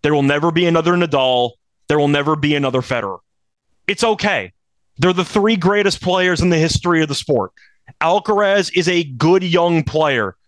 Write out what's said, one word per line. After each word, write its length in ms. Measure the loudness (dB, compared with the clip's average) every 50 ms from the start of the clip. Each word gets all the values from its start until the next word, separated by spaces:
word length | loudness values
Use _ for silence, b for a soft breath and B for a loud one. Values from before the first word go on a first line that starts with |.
There 100 | 0 2
will 120 | 2 2 2
never 260 | 2 0 2 0 0
be 160 | 0 2 2
another 280 | 2 2 2 2 2 2
Nadal. 580 | 2 0 0 0 0 2 2 2 0 0 -2 -4 _ _ _ _ _ _ -2
There 100 | 0 0
will 100 | 2 2
never 260 | 0 0 0 0 -2
be 180 | 0 0 0 0
another 240 | 0 0 0 -2 -2
Federer. 400 | -2 -2 -4 -4 -4 -6 -10 -12 _ _ _ _ _ _ _ _ _ _ _ _ _
It's 180 | -6 -4 0 0
okay. 480 | 0 0 0 -2 -2 -2 -2 -6 -8 _ _ _ _ _ _ _ _ _ 0
They're 140 | 0 0
the 120 | 2 0 -4
three 320 | -2 0 0 2 2 0
greatest 460 | 2 2 2 2 2 0 -2 -4 -4
players 380 | -4 -2 0 0 0 0 0 0
in 100 | 0 0
the 80 | 2 2
history 420 | 0 0 -2 -2 -2 0 0 0
of 80 | 0 -2
the 60 | -4
sport. 380 | -8 -2 -2 -2 -2 -2 -4 b b b b b b b b b _
Alcaraz 720 | -2 0 0 0 0 0 0 0 2 2 0 0 -2 -2 -2
is 120 | -2 0 0
a 160 | 0 0 -2
good 400 | -4 -4 -2 2 2 2 2 2
young 400 | 0 0 2 2 2 2 0 -2
player 520 | -2 -2 0 0 0 0 0 -2 -4 -6 _ _